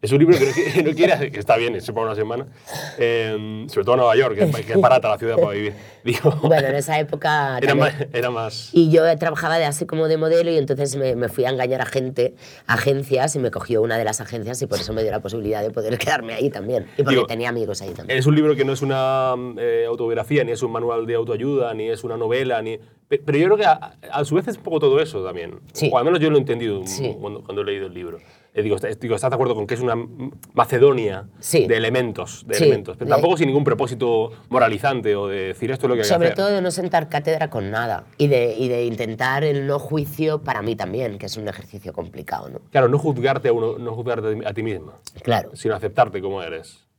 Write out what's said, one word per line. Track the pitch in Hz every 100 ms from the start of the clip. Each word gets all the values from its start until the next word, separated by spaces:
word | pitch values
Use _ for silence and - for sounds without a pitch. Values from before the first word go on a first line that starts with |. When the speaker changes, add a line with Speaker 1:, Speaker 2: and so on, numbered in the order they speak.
Speaker 1:
Es | 107
un | 139
libro | 165 170
que | 135
no |
qui-, | 139 160 175
<laughs> |
no | 156
quiere | 165 190
hacer, | 160 135
que | 101
está | 104 117
bien, | 117 104
es | -
para | 113 113
una |
semana. | 107 107 120 - - - - - -
Em, | 120 117 113 107 107 107 113
sobre | -
todo | 123 127
Nueva | 120 113
York, | 131
que | 104
es, | 185 131 107
que |
es | -
barata | 180 107 113
la | 104
ciudad | 113 113
para | 104
vivir. | 101 104 101 -
<laughs> | -
Digo, | - 120 156 -
Speaker 2:
Bueno, | 156 160 135
en | 139
esa | 147 156
época | 151 156 156 151 139 127
Speaker 1:
era | 131
Speaker 2:
también. | 143 120 -
Speaker 1:
más, | 139
era | 117 123
más | 120 113 - -
Speaker 2:
Y | - 160
yo | 165 160 156
trabajaba | 165 151 165 160
de, | 151
así | 143
como | 170 160 160
de | 156
modelo | 160 170 170
y | 160
entonces | 135 135 143 139
me, | 131 120
me | 120
fui | -
a | 123
engañar | 131 127 131
a | 120
gente, | 135 131 127 120 - - - -
agencias, | 120 131 139 131 131 143 147
y |
me | 123
cogió | 95 - 117
una | 113 113
de |
las | 107 107
agencias | - 120 107 123
y | 139
por | 101
eso | -
me | 110
dio | 110
la | 104
posibilidad | 98 113 104 107
de | 107
poder | 107 107 120
quedarme | - 151 113
ahí | 113 135
también. | 104 101 127 - -
Y |
porque | 139 131
Speaker 1:
Digo, | 117
Speaker 2:
tenía | 113 120
amigos | 120 104 95
ahí | 95
también. | 87 87 135
Speaker 1:
es |
un | 131
libro | 151 151 135
que |
no | 135
es | 135
una, | 139 135 131 135 131 123 123 110
eh, | 120 117 117
autobiografía, | 117 117 113 110 147
ni | 117
es | 117
un | 123
manual | 113 117 117
de | 113
autoayuda, | 117 113 110 127 139 120
ni | 110 110
es | 110
una | 120 113
novela, | 113 123 131 117
ni, | 110 110 - _ _
pe-, | 143
pero | 147 143
yo | 180
creo | 208
que | 196
a, | 156 - - -
a | 139
su | 147
vez | 156 190
es | 220
un |
poco | - 160
todo | 139 139
eso | 160 110
también. | 92 90 82 - -
Speaker 2:
Sí. | - 151
Speaker 1:
O | 127
al | 127
menos | 175
yo | 156
lo | 151
he |
entendido | 127 117 117 101 92
Speaker 2:
Sí. | - 131 101
Speaker 1:
cuando, | 101 104
cuando | - 101
he | 101
leído | 101 95
el |
libro. | 90 87 82 - - _
Eh, | -
digo, | 107 101
est-, | - 110
digo, | 120
¿estás | 113 131
de | 120
acuerdo | 127
con | 110
que | 101
es | 117
una | 127
m-, | 117 117 120 131 - -
macedonia | - 117 127 139 127 107 95 98 -
Speaker 2:
Sí. | - 127 101
Speaker 1:
de | 113
elementos? | 113 127 123 101 85 - -
De | -
Speaker 2:
Sí. |
Speaker 1:
elementos, | 156 113 92 92
pero | 120
Speaker 2:
De |
Speaker 1:
tampoco | 139 165 175
sin | 151
ningún | 135
propósito | 139 113 131 120 120 113 113 113 -
moralizante | 123 117 104 143 131 107
o | 101 101
de | 98 95
decir, | 92 113
"Esto | 131 135
es |
lo |
que | 123
hay | 107
que |
Speaker 2:
Sobre | 170 170
Speaker 1:
hacer". | 160
Speaker 2:
todo | 202
de | 202
no | 180
sentar | 180 180 170 156
cátedra | 156 147 160 156
con | 120 98
nada | 107 117 98 - _
y | 147
de, | 131 120 110
y | 127
de | 120 120
intentar | 110 113 110 127 139
el | 156 143 139
no | 143
juicio | 143 156 147 - 156 151
para | 151 120
mí | 104
también, | 107 95 107 123 101
que | 101
es | -
un | 104
ejercicio | 92 - 101 92
complicado, | 80 87 - 76 78 65
¿no? | 62 -
Speaker 1:
Claro, | 143 127
no | 143
juzgarte | 151 131 131 131 127
a |
uno, | 117 113 113
no | 117
juzgarte | 113 120 113 110 107
a | 107
ti | 104
misma, | 113 92 76 - - -
Speaker 2:
Claro. | - 113 -
Speaker 1:
sino | - 113 104
aceptarte | 101 104 117 95
como | 95 98
eres. | 85 80 80 - _